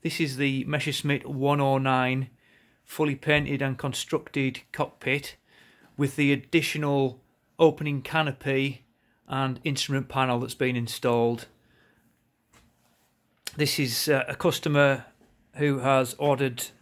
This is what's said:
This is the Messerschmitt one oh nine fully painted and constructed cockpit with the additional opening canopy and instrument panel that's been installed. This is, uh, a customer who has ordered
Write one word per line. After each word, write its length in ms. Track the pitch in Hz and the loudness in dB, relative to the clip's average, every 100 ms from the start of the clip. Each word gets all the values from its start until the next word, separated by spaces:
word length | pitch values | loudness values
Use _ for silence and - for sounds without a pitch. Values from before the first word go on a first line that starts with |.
This 160 | 170 - | -6 -2
is 180 | 160 131 | -2 0
the 260 | 139 135 127 | 0 0 -2
Messerschmitt 600 | 147 147 135 147 143 - | -2 -2 -2 0 -2 -2
one 320 | 139 135 143 | -2 2 4
oh 200 | 139 135 | 4 2
nine 500 | 135 131 127 131 131 _ _ _ _ _ _ | 2 2 2 0 -4 _ _ _ _ _ _
fully 300 | - 156 135 | -2 -2 0
painted 440 | - 147 139 139 | 2 2 2 -2
and 160 | 139 131 | -2 -4
constructed 880 | 139 127 - 151 - - 135 127 - | -6 -6 -4 -4 -4 -2 -2 -4 -14
cockpit 680 | - 151 - - 139 135 - _ _ - _ _ - | -4 -4 -4 -2 -2 -4 -18 _ _ -20 _ _ -2
with 180 | 143 139 | -2 2
the 160 | 143 | 2
additional 880 | 143 - 165 - 151 147 143 135 117 _ _ _ _ | 2 2 0 0 -4 0 0 0 -2 _ _ _ _
opening 460 | 160 160 147 143 | 4 4 -4 -4
canopy 840 | - 160 156 135 143 135 139 123 _ _ _ _ _ | -2 0 0 -2 -2 0 0 -4 _ _ _ _ _
and 320 | 135 135 127 | -2 -2 -2
instrument 460 | 160 135 - 135 131 | -4 -4 -2 -2 -2
panel 300 | 135 131 123 | -2 0 0
that's 140 | 123 | -2
been 220 | - 127 127 | -2 -2 0
installed. 720 | 117 - 127 120 117 120 - _ _ _ _ _ _ _ _ _ _ _ _ _ _ _ _ _ _ _ - - | -4 -2 0 2 2 0 -8 _ _ _ _ _ _ _ _ _ _ _ _ _ _ _ _ _ _ _ -14 -2
This 220 | 147 - | -2 0
is, 300 | 135 117 - | -2 -2 0
uh, 160 | 139 - | 0 0
a 80 | 135 | 0
customer 720 | 180 - - 147 143 135 - _ _ _ _ - | 0 0 0 4 4 4 -4 _ _ _ _ -2
who 240 | 147 139 | 0 0
has 360 | 127 135 127 - | 2 2 2 0
ordered 460 | 147 135 135 120 - - | 0 2 0 -2 -12 -12